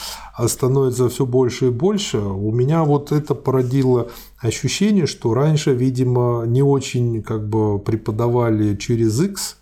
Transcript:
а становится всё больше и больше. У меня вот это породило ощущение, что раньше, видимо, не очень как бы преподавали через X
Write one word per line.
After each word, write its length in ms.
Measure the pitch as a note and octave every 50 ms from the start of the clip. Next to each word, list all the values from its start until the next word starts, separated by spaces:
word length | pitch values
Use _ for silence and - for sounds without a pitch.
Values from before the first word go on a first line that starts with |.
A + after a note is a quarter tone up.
| - - - - - - -
а 120 | - A#2
становится 640 | A2+ - - - B2 C3 C#3 C3+ B2+ A#2 A#2 B2+ A#2
всё 180 | B2+ - C#3
больше 400 | B2 A#2 B2+ C3 B2 B2 - C3
и 40 | B2+
больше. 480 | B2 A#2 D#3 G3 G#3+ G3 G3+ - - A#2
У 340 | G2+ G2+ G2 F#2+ G2+ G#2+ A2
меня 320 | A#2+ B2 C#3 D#3+ E3 D#3+
вот 260 | D3 D3 C#3+ C#3+ - D3+
это 220 | D3+ D3 - C#3+
породило 720 | - - - B2+ C3 B2+ B2 B2+ C#3 C3 B2+ B2 A#2+ A2+ A#2 - - - - - _
ощущение, 680 | - A2+ G#2 - - C#3+ - - G3 G#3+ G#3+ G3 D#3+
что 280 | - - - - A#2+ A2
раньше, 400 | A#2+ C#3+ D#3 D#3 D3+ - D#3 C3+
видимо, 720 | B2 B2+ C3+ B2+ B2 B2+ B2 B2 B2 B2 A#2+ A#2+ A#2 A#2
не 160 | A#2 A#2 C3 C#3
очень 600 | C#3 C#3 C3+ C3+ - - B2+ A#2+ A#2+ A2+ A2 G#2
как 240 | - G#2+ A2 G#2+ G#2+
бы 300 | G#2+ A2 G#2+ G#2+ G#2 G2
преподавали 960 | G2+ - A2 G#2+ - - G#2+ G#2+ A#2 A#2+ A#2+ B2 A#2+ A#2 A2 G#2+ G#2+ G#2 G2+
через 440 | G2+ - - A#2+ A2+ A#2 A2 G#2+ A#2+
X 360 | E3+ G3 G3 - - - - -